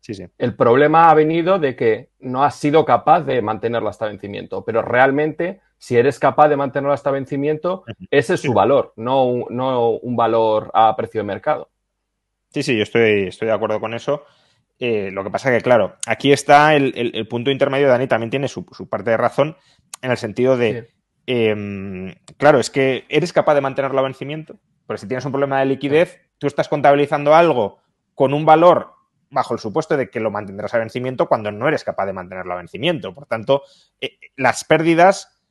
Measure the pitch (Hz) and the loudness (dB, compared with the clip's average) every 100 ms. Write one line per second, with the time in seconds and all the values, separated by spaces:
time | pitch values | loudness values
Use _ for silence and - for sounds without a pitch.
0 | - 101 90 _ - - 120 120 147 165 | -14 -14 -14 _ -6 0 4 4 4 6
1 | 165 156 156 165 170 196 143 120 117 110 | 6 6 4 0 0 0 -2 -2 -2 -2
2 | - _ 131 127 147 - 147 156 147 120 | -6 _ -8 -2 -2 0 0 2 2 2
3 | - 165 139 127 107 110 117 117 110 101 | 4 2 2 -4 -2 -4 -4 -2 -4 -6
4 | 107 98 101 101 92 95 - 113 - 120 | -8 -8 -12 -12 -10 -10 -4 -4 0 2
5 | 135 139 156 151 170 196 _ _ - 120 | 2 2 -2 -4 -8 -8 _ _ 0 2
6 | 127 131 139 143 151 143 139 143 139 143 | 2 2 0 4 4 4 -2 -4 -2 -2
7 | 143 139 135 143 143 156 175 185 - 104 | -2 -4 -6 -6 -4 -4 -4 -8 -10 -18
8 | 92 139 143 180 147 107 101 139 - - | -4 -4 -2 -4 -2 0 2 2 -2 -8
9 | 113 135 127 123 - 120 131 127 117 110 | -4 -2 0 -2 -6 -6 -4 -2 -2 -2
10 | 123 120 113 113 113 107 107 - 110 107 | -6 -2 0 2 0 0 -2 2 2 2
11 | - 110 104 98 151 135 - _ _ _ | -6 -6 -6 -6 -4 -6 -8 _ _ _
12 | _ _ _ _ _ 147 143 113 104 117 | _ _ _ _ _ -8 -2 -2 0 2
13 | 110 104 95 - 113 104 107 107 110 117 | 4 2 -2 -6 -4 -2 -2 -4 -6 -8
14 | - 143 - _ _ _ _ _ 123 110 | -6 -6 -8 _ _ _ _ _ -4 -2
15 | 98 95 98 101 135 120 127 123 92 - | -4 -8 -6 -4 0 0 4 4 2 -4
16 | - 110 139 139 - 143 151 151 135 - | -6 -2 2 2 6 6 8 4 0 -2
17 | 120 - 110 120 120 135 139 135 143 120 | -6 -4 -6 -6 -4 -2 0 2 2 2
18 | 131 117 113 135 139 - 87 - 95 107 | 2 -2 -2 -4 -6 -8 -16 -16 -10 -6
19 | 101 110 113 - 143 - _ _ _ - | -2 0 0 0 -2 -4 _ _ _ -12
20 | 131 120 113 101 127 127 117 117 117 _ | -6 -4 -4 -2 0 2 0 -2 -10 _
21 | _ _ - 123 110 104 101 101 98 92 | _ _ -6 0 0 -2 -8 -10 -10 -12
22 | 92 82 - _ 143 143 110 143 135 123 | -14 -16 -20 _ 4 4 2 -2 0 -2
23 | - 151 170 165 147 147 135 135 135 135 | -2 -2 0 -2 2 0 0 -4 -2 -2
24 | 135 131 139 156 156 - _ _ _ 107 | -2 -6 -12 -12 -14 -20 _ _ _ -12
25 | 98 127 135 131 139 135 135 135 139 147 | -8 -8 -6 -4 -2 0 0 -2 0 0
26 | 175 - _ _ 143 - - 147 143 143 | 0 -4 _ _ -6 -4 -4 2 4 4
27 | 143 151 143 156 170 131 98 - _ _ | 2 0 4 4 6 2 -2 -6 _ _
28 | _ - 135 147 160 156 175 165 - _ | _ -2 0 2 4 6 6 4 0 _
29 | _ _ _ 139 120 117 110 123 151 151 | _ _ _ -6 -4 -4 -4 -6 -2 -4
30 | 127 120 110 101 101 98 104 117 113 123 | -4 -4 -4 -6 -10 -12 -4 -4 -4 -6
31 | 127 127 165 120 107 104 135 151 - - | -8 -4 -2 0 -2 -4 -2 -2 -6 -6
32 | 98 95 90 92 90 90 87 95 147 160 | -6 -8 -12 -12 -10 -10 -10 -6 -4 -4
33 | 95 87 - 113 107 139 - _ _ _ | -8 -16 -10 -8 -2 -2 -2 _ _ _
34 | 123 _ - - 127 - - 156 160 165 | -14 _ -20 -2 -2 -2 0 2 4 6
35 | 180 190 - _ _ | 4 4 -6 _ _